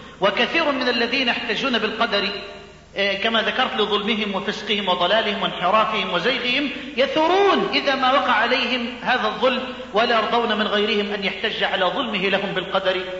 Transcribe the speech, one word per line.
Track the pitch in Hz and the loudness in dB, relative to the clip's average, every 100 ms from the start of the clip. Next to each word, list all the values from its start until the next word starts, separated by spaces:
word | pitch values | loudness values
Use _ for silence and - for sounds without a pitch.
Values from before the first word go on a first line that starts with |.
| - - | -16 0
وكثير | 190 202 233 330 294 | 0 2 0 2 0
من | 262 247 | 0 0
الذين | 233 233 269 247 | 0 0 0 0
يحتجون | 202 240 208 262 233 | -2 -2 -2 0 0
بالقدر، | 214 220 226 202 196 196 - - - - - 190 | -2 -2 0 0 -2 -6 -10 -14 -18 -20 -10 -2
آه، | 196 | 0
كما | 196 226 226 | 0 0 0
ذكرت، | 202 208 254 | 0 0 0
لظلمهم | 220 202 208 202 220 208 | 0 0 0 0 0 0
وفسقهم | 190 202 185 - 208 190 | -2 -4 -6 -2 -2 0
وضلالهم | 180 175 214 208 196 | 0 2 2 2 -2
وانحرافهم | 180 - 180 214 208 208 190 | -4 0 2 4 2 0 -2
وزيغهم، | 175 208 262 247 254 285 - - 226 | 0 0 0 0 -2 -2 -6 -8 -2
يثورون | 262 311 320 370 403 294 196 | 0 2 2 4 4 4 2
إذا | 277 277 | 0 0
ما | 262 254 | 2 2
وقع | 269 247 | 2 2
عليهم | 220 233 262 233 247 233 - | 2 2 2 0 -2 -4 -6
هذا | 180 247 214 | -2 0 0
الظلم، | 202 254 247 - - - | 0 0 0 -4 -10 -2
ولا | 196 240 233 | 0 2 2
يرضون | 214 233 226 214 | 2 0 2 0
من | 208 | 0
غيرهم | 208 214 214 202 | 2 2 0 -2
أن | 202 | -2
يحتج | 190 - 220 - | -4 -2 -4 -2
على | 185 190 | -2 2
ظلمه | 180 190 247 202 196 | 0 0 -2 -2 0
لهم | 190 196 | 0 0
بالقدر | 175 175 190 190 185 180 | -4 -2 0 0 -2 -4